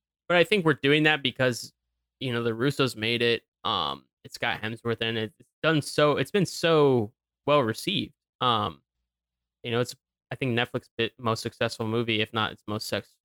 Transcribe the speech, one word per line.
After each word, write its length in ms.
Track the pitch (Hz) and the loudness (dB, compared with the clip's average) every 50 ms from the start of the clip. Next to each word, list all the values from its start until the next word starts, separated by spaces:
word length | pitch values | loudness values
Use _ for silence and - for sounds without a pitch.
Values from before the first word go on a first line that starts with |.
| _ _ _ _ _ | _ _ _ _ _
but 120 | - 175 175 | 0 2 2
I 60 | 170 | 4
think 200 | - 214 202 165 | 4 2 2 4
we're 80 | 160 139 | 2 2
doing 300 | - - 139 147 156 156 | 4 4 2 4 4 4
that 200 | 156 156 147 135 | 4 2 2 0
because, 520 | 131 - - 131 127 120 - - - - _ _ _ _ _ _ _ _ _ | -6 -2 0 0 0 0 -2 -8 -14 -18 _ _ _ _ _ _ _ _ _
you 140 | 127 131 117 | -6 -4 -2
know, 100 | 120 117 | -2 0
the 100 | 120 110 | -2 0
Russos 440 | 113 123 143 135 - 139 123 - | 0 0 0 2 2 0 0 0
made 240 | 110 110 113 120 117 | -2 -2 -2 0 2
it. 220 | 120 117 117 - - _ _ _ - | 2 2 0 0 -4 _ _ _ -4
Um, 400 | 107 110 92 78 71 69 67 65 _ _ _ _ | -2 -2 0 -2 -2 -4 -8 -12 _ _ _ _
it's 140 | - - - | -18 -10 -6
got 240 | 127 117 92 - 104 | -4 -4 -4 -4 -6
Hemsworth 400 | 110 117 113 - 117 113 - 113 | -8 -8 -6 -4 -6 -4 -2 -2
in 160 | 113 113 110 | -4 -2 -4
it. 160 | 110 107 - _ | -4 -6 -8 _
It's 120 | _ _ _ _ - | _ _ _ _ -2
done 200 | 156 160 147 - | 0 0 0 -2
so, 340 | - - - 151 147 139 | -2 0 2 2 4 2
it's 140 | - 135 - | 0 -2 -2
been 160 | - 208 175 | 0 0 0
so 640 | - - - - 165 165 156 147 139 131 120 107 107 - _ _ _ _ _ _ | 0 -2 -2 0 2 4 6 6 6 4 4 2 -2 -6 _ _ _ _ _ _
well 140 | 143 147 147 127 | 2 2 4 4
received. 520 | 110 113 - - 175 202 147 113 - - _ _ _ _ _ | 2 -2 -4 -6 -4 -4 -4 -4 -6 -10 _ _ _ _ _
Um, 400 | 127 123 117 107 104 95 76 69 _ _ _ _ _ _ _ _ _ _ _ _ _ _ _ _ - | 0 0 2 2 0 -4 -6 -10 _ _ _ _ _ _ _ _ _ _ _ _ _ _ _ _ -6
you 80 | 120 | -4
know, 100 | 117 120 | -2 -2
it's, 140 | 123 - - - _ _ _ _ _ _ 131 | -2 -2 -6 -14 _ _ _ _ _ _ -8
I 20 | |
think, 240 | - - 131 117 120 | -4 -2 0 0 0
Netflix's 300 | 120 - - 123 - _ _ | 0 -2 -4 -8 -10 _ _
bit 160 | - 117 107 - - | -4 -4 -4 -4 -4
most 240 | 127 113 113 - - | -4 -2 -2 -2 -4
successful 440 | 117 - _ 120 117 - - 117 | -8 -4 _ -4 -4 -2 -4 -4
movie, 360 | 110 110 120 117 117 110 104 110 | -2 -2 -2 0 0 0 -2 -2
if 100 | - - | -2 -2
not 200 | 113 107 - - | -2 -2 -2 -4
its 100 | - _ | -10 _
most 200 | - 104 110 - - | -8 -8 -6 -6 -4
sex-, 240 | 117 101 - - _ _ _ | -6 -6 -6 -8 _ _ _